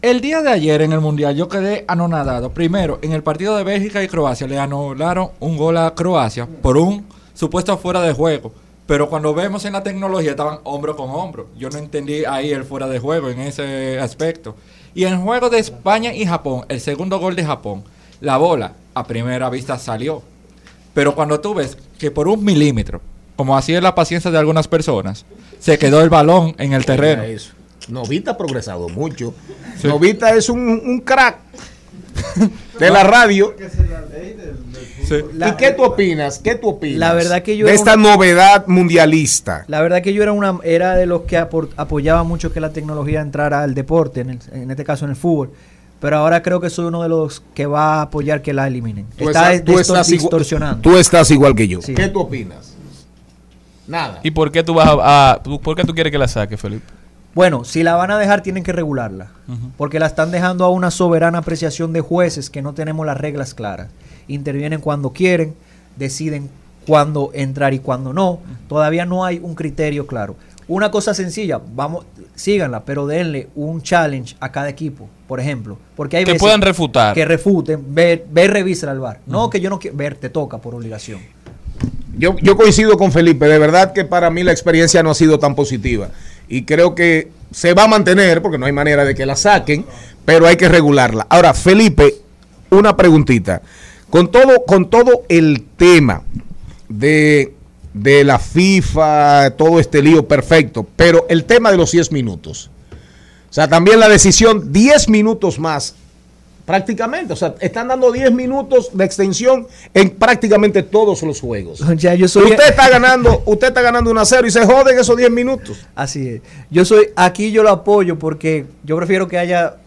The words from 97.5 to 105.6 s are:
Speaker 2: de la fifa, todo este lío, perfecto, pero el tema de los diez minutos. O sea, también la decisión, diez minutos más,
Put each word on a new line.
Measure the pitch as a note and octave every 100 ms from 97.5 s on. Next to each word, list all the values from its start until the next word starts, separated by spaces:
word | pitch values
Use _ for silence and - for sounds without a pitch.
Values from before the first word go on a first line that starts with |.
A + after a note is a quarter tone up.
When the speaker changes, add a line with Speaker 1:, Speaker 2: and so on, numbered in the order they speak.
| - - _ -
Speaker 2:
de | G2+ A#2 C#3+
la | C#3+ C3
fifa, | - D#3+ F#3 F#3+ - D#3+ D#3 D3+ D3 C#3+ C#3 -
todo | D#3 E3+
este | - D3
lío, | C#3+ D#3+ C3
perfecto, | D3 - E3 C3 A#2 F#2+ -
pero | E3+ E3 -
el | E3
tema | - A#3 A3+
de | F#3+
los | D#3+
diez | E3+ E3
minutos. | D3 A#2 E2+ D#2 D2 - - _ - _ _ _ _ _
O |
sea, | - D3
también | E3 F3+ A3
la | A3
decisión, | G3+ G3 F3+ A3+ G#3+ C3+
diez | D#3 B3 D4 B3+
minutos | G#3+ G#3+ A3+ G3
más, | C3+